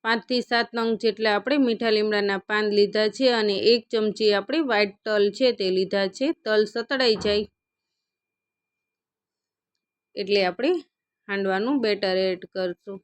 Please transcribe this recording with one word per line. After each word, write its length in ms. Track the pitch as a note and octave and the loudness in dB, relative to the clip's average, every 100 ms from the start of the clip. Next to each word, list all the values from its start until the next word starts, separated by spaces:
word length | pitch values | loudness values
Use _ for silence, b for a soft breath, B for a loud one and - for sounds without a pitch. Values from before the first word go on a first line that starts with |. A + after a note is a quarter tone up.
પાંચથી 380 | A3+ A3+ - B3+ | -2 -2 0 -4
સાત 260 | - A#3 A#3+ | 0 -2 -2
નંગ 220 | A#3 A3+ A3 | -2 -2 0
જેટલા 360 | A3+ G#3+ A3 | -2 0 0
આપણે 220 | G#3 G3+ D4 | 0 0 2
મીઠા 360 | B3+ A3 A#3 | 2 2 0
લીમડાના 500 | G#3+ G#3+ G#3 G3+ G3 - | 2 2 0 0 -2 -2
પાન 200 | G#3+ G#3 | -2 2
લીધા 380 | G#3 G3+ G#3+ G#3+ | 2 2 2 -2
છે 180 | G#3 C4 | 2 2
અને 240 | A#3 G#3 G3 A2 | 2 0 2 2
એક 160 | A#3 - | 2 0
ચમચી 460 | A3+ G#3+ - G#3+ | -2 -2 0 2
આપણે 260 | G3+ G3 D4+ | 0 0 -2
વ્હાઈટ 320 | C#4+ G#3+ G#3 - | 0 0 0 -4
તલ 240 | - G#3+ G3+ | -4 0 0
છે 180 | G3 B3+ | 2 0
તે 140 | G#3+ F#3+ | 0 -2
લીધા 380 | F#3 F#3+ G3 G3 | 0 0 -2 -2
છે. 180 | F#3+ C#4 | -2 -4
તલ 280 | - - G#3+ | -4 0 0
સતળાઈ 540 | G#3+ A#3 A3+ C4+ B3+ G#3 | 2 -4 -6 0 2 2
જાય 260 | G#3 G#3 G#3 _ _ _ _ _ _ _ _ _ _ _ _ _ _ _ _ _ _ _ _ _ _ _ _ _ _ - | 0 -2 -4 _ _ _ _ _ _ _ _ _ _ _ _ _ _ _ _ _ _ _ _ _ _ _ _ _ _ -10
એટલે 240 | G3 G3+ | -2 0
આપણે 280 | F#3 F3 C4+ F4+ - _ _ _ - | 0 0 0 -2 -4 _ _ _ -8
હાંડવાનું 480 | G3 G3 F#3+ A#3 C#4+ | -4 -2 -2 0 0
બેટર 360 | A3 G3+ F#3+ F#3 | 0 -2 0 0
એડ 220 | F#3+ F3+ - | -2 -4 -10
કરશું. 520 | F#3+ F#3 F3 - G3 | -8 -6 -8 -16 -18